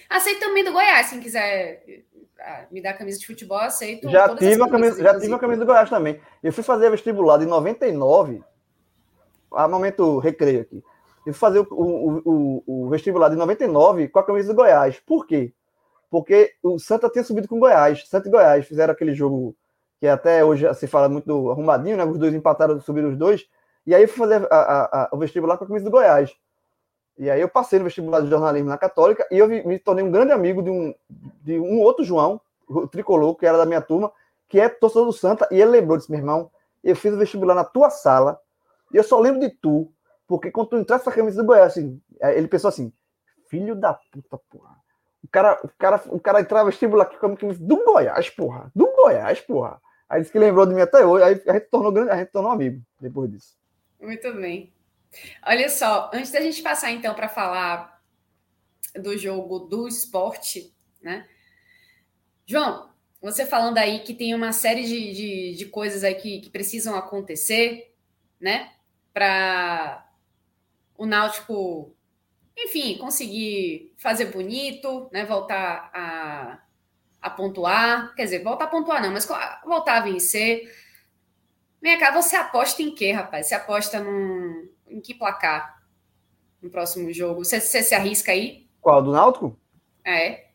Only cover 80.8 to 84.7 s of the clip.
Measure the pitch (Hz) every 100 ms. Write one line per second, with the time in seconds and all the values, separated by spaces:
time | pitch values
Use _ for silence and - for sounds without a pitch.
80.8 | _ _ _ _ _ _ _ _ _ _
81.8 | 320 339 285 320 339 370 330 247 262 -
82.8 | 302 294 196 208 196 151 - 208 208 208
83.8 | 208 214 202 202 196 185 175 165 180